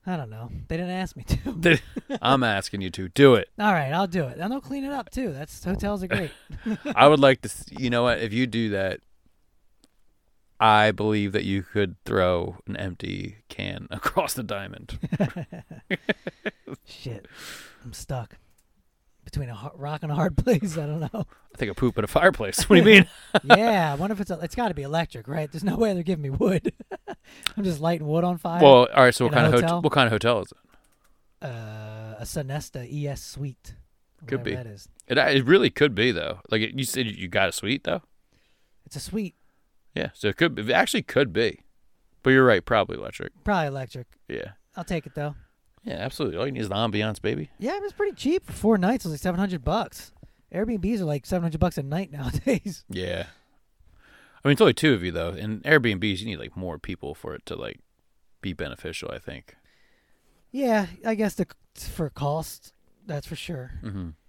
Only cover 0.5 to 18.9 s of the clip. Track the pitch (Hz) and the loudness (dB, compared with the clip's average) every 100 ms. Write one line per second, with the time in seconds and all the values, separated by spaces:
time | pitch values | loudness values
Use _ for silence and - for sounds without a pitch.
0.5 | - - 165 180 185 185 - - - - | -14 -8 -6 -4 -4 -6 -10 -4 -2 -2
1.5 | 190 170 160 - - - 269 117 135 120 | 0 4 4 0 -14 -8 -4 2 2 4
2.5 | 98 - 101 92 90 92 - 139 113 - | 0 -2 -6 -6 -6 -6 8 10 8 4
3.5 | - 208 175 135 165 190 175 135 123 185 | -2 0 2 0 -2 -2 -2 -4 -6 -6
4.5 | 269 240 277 269 277 - 247 247 135 156 | -8 -8 -8 -6 -8 -8 -6 -6 -8 -14
5.5 | - 180 196 202 208 185 202 160 - _ | -10 -6 -4 -4 -6 -4 -4 -6 -12 _
6.5 | - 233 214 294 107 139 151 135 135 107 | -10 -6 -6 -2 6 6 8 4 2 -6
7.5 | - - - 127 120 123 101 113 110 127 | -14 -16 -6 -2 0 0 -2 -4 -2 -2
8.5 | 117 110 98 95 - _ _ _ _ _ | -2 -2 -2 -4 -8 _ _ _ _ _
9.5 | _ _ _ _ _ _ _ _ _ _ | _ _ _ _ _ _ _ _ _ _
10.5 | _ 110 107 107 95 107 107 101 98 95 | _ 6 6 6 2 0 0 0 -2 -2
11.5 | 98 - 104 98 - - 101 90 90 87 | -4 -4 -4 -4 -6 -2 2 2 2 -2
12.5 | 92 - - 95 90 95 95 95 101 _ | -10 -12 -8 -10 -8 -8 -8 -10 -14 _
13.5 | - 98 92 92 90 - - 156 - 110 | -10 -10 -10 -12 -8 -2 -2 -2 -6 -6
14.5 | 101 98 98 - - - - 190 175 - | -8 -10 -16 -14 -10 -6 -2 -4 -4 -12
15.5 | 175 - 165 _ 185 - - - _ - | -16 -18 -20 _ -8 -4 -6 -8 _ -12
16.5 | _ - 135 - - 127 107 - - - | _ -18 -18 -18 -14 -12 -12 -16 -20 -18
17.5 | - - - 123 - - 131 113 - _ | -18 -20 -20 -18 -18 -10 -8 -8 -18 _
18.5 | _ _ _ _ | _ _ _ _